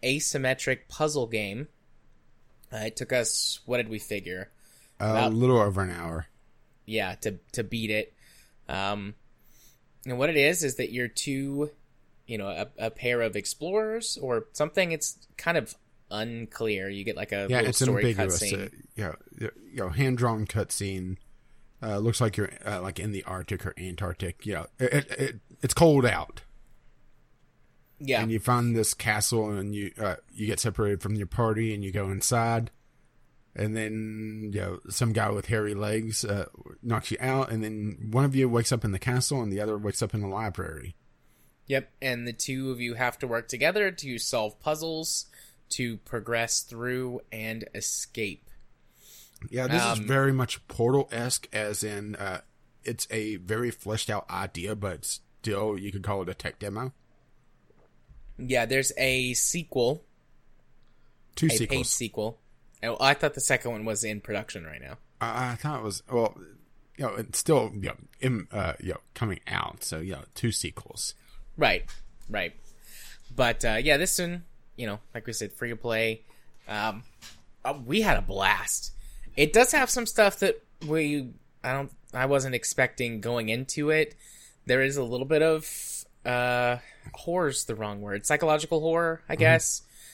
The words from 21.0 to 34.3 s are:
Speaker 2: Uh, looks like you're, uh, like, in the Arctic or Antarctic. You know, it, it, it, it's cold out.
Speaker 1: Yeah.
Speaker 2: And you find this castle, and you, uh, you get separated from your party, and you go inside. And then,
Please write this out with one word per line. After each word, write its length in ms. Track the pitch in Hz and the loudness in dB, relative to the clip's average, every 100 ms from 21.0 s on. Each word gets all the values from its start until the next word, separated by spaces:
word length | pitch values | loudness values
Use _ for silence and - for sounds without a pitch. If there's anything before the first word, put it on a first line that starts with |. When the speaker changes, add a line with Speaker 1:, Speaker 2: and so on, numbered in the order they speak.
| 92 95 - - - - - - | -6 -8 -12 -20 -20 -20 -20 -10
Speaker 2:
Uh, 180 | 110 101 | -4 0
looks 220 | 113 107 | 2 2
like 160 | 113 107 | 2 2
you're, 140 | 98 - 104 | -2 -4 -6
uh, 140 | 101 | -4
like, 180 | 95 - | -4 -6
in 140 | 107 | -4
the 100 | 98 | -4
Arctic 420 | - 92 87 92 | -6 -6 -6 -6
or 100 | - - | -6 -8
Antarctic. 680 | 92 85 92 - 87 - 107 | -8 -6 -6 -4 -6 -6 -6
You 80 | |
know, 120 | 85 - - | -6 -8 -2
it, 120 | 127 | 2
it, 180 | 143 - | 2 0
it, 280 | - 135 110 - - | -2 -4 -6 -16 -4
it's 120 | 123 | 0
cold 300 | - 170 143 120 | 6 8 8 6
out. 340 | 85 76 - - - - - - - - - _ _ _ _ _ _ _ - | 2 -2 -10 -18 -20 -20 -20 -20 -20 -20 -20 _ _ _ _ _ _ _ -8
Speaker 1:
Yeah. 200 | 139 120 | 0 2
Speaker 2:
And 80 | 113 | 2
you 80 | 110 | 2
find 340 | 123 123 120 113 | 2 4 4 4
this 160 | 107 | 2
castle, 580 | - 117 107 - 117 107 | 0 0 2 2 2 0
and 240 | 101 101 | -2 -4
you, 180 | 104 101 - | -4 -6 -4
uh, 180 | 104 - - | -4 -4 -8
you 140 | - 107 | -4 -2
get 140 | 98 | 0
separated 400 | 113 98 104 98 | 0 0 2 0
from 140 | 101 | 0
your 140 | 107 98 | -2 -2
party, 440 | - 113 110 113 | 2 2 2 0
and 80 | 104 | -2
you 80 | 98 | -4
go 180 | 101 98 | -2 -2
inside. 600 | 98 - 120 113 113 117 - _ _ _ _ _ _ _ - | -2 0 2 2 2 -2 -8 _ _ _ _ _ _ _ -4
And 200 | 107 110 | -2 -2
then, 760 | 107 110 110 110 110 | -2 -4 -6 -8 -8